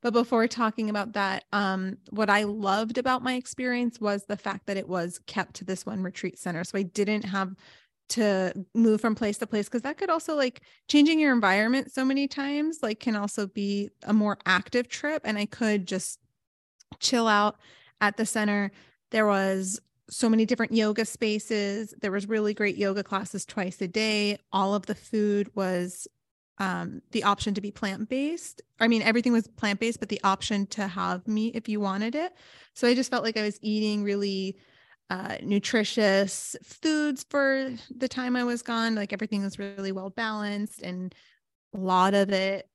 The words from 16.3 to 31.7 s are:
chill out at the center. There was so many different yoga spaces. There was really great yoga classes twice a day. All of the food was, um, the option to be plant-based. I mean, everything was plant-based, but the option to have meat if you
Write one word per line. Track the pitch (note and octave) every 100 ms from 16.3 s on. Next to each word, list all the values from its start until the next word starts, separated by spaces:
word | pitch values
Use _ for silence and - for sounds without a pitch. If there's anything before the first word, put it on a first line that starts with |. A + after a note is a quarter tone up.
| _ _ _ _ _ _ -
chill | - B3 A3+
out | G#3 G#3 - - - _ _
at | G#3 G3+
the | A3+
center. | A3+ G#3 G3+ G3 - - _ _
There | A3+ G#3+
was | G3 F#3+ F#3+ F#3+ G3 _ _ _
so | - A#3+
many | A3+ A3
different | B3 A3+
yoga | A3+ G#3+ G#3+
spaces. | A3 - A3 G#3 - G#3+ G3+ G3+ G#3+ -
There | G3+
was | G3 G3+
really | A3 G#3+
great | G#3 G#3 F#3+
yoga | G3 G3
classes | F#3+ G3 G3 G3 -
twice | - F#3 -
a | F#3+
day. | G#3+ A3 G#3+ G#3 G#3 _
All | F#3+ G3
of | G3+ F#3+
the |
food | G#3 - A3 G#3 G3+ G3+
was, | - F#3+ F3+ F3 - - _ _ _ _ _
um, | G3 F3+ E3+ - _
the | A#3
option | A3 G3+ -
to | G3+
be | G3+
plant-based. | - G3+ F#3+ G#3+ B3+ C#4+ E4 - - - _
I | A3+
mean, | A3+
everything | G#3+ A3+ A#3+
was | A#3 G#3
plant-based, | - G#3+ G3 A3+ A#3
but | G#3+
the | -
option | G3 F#3+ - G#3 G3+
to | - G3
have | F3+ F3+ F3+ F3+
meat | G#3+ A3+ A#3
if |
you | A3